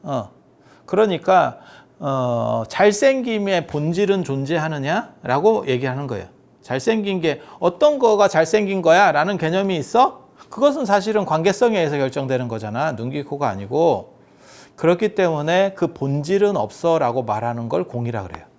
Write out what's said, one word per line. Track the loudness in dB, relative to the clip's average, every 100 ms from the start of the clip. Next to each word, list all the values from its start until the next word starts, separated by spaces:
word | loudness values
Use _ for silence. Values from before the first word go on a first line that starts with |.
어. | -6 -8 -8 _ _ _ _ _ -4
그러니까, | 0 2 0 2 4 2 -4 -20 -20 _ _
어, | -6 -2 -2 -2 -2 -2 -4
잘생김의 | 2 4 4 2 2 -2 -2 0 -2 -2
본질은 | -4 -2 0 0 0
존재하느냐라고 | -2 -4 -2 -2 -2 -4 -2 -4 -4 -14 -2 2 4 2 0
얘기하는 | -2 -2 -6 -6
거예요. | -8 -10 _ _ _
잘생긴 | -8 -4 0 0 -2 -2
게 | -2 -4 -10 -2
어떤 | -2 2 2 4
거가 | 2 4 4
잘생긴 | 4 2 0 0 0
거야? | 4 6 6
라는 | 4 0 -2
개념이 | -2 0 0 -2
있어? | 0 2 2 0 -20 _ -18
그것은 | 0 0 2
사실은 | 0 0 0 -2
관계성에 | 0 0 0 2 2 2
의해서 | 0 0
결정되는 | -2 -4 -2 -2 -2
거잖아. | -6 -6 -4 -4 -4
눈, | -6
귀, | -8
코가 | -8 -4 -4
아니고. | -4 -4 0 2 2 -4 _ _ _ -20 -20 -20 -2
그렇기 | 0 2 0
때문에 | 0 0 0 0 2 2 0
그 | -4
본질은 | -4 -4 -4 0 2 2 0
없어 | -4 -2 0 0
라고 | 0 -2
말하는 | -4 -4 -4 -6 -4
걸 | -4
공이라 | -4 -6 -6 -6
그래요. | -10 -14 -20